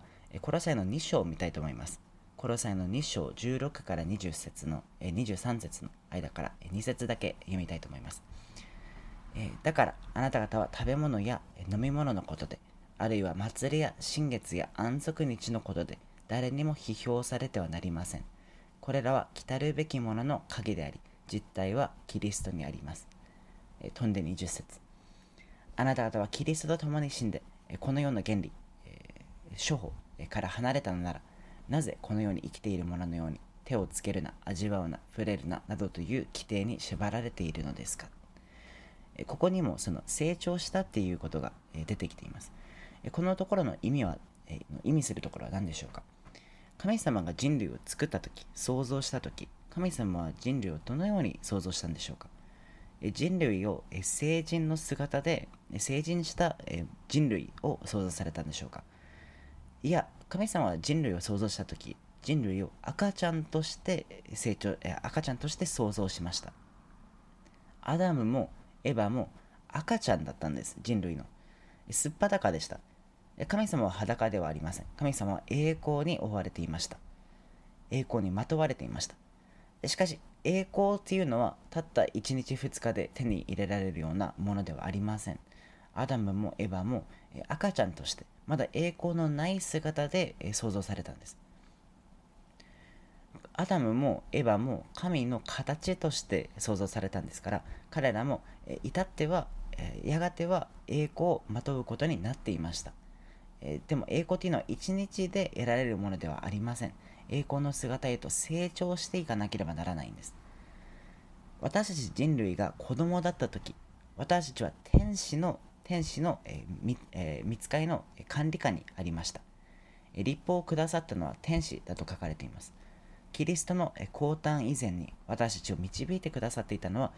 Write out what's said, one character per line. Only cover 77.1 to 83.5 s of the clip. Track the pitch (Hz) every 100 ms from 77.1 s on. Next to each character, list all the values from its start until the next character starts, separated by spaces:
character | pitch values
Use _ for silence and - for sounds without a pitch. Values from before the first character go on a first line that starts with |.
| - - - - - - - -
栄 | 127
光 | 127 120
に | 92
ま | 95 127
と | 156
わ | 151
れ |
て | 127
い | 60
ま | 53
し | -
た。 | - - - - - - - 170
し | -
か | 185
し、 | 151 - -
栄 | - 185 185
光 | - 196 202
っ |
て | - 190
い |
う | 165
の | 117
は | 113 - -
た | 165
っ | 160
た | - 98
一 | 107 -
日 | 131 123 131
二 | 127 -
日 | 117
で | 107 -
手 | -
に | 120 95
入 | -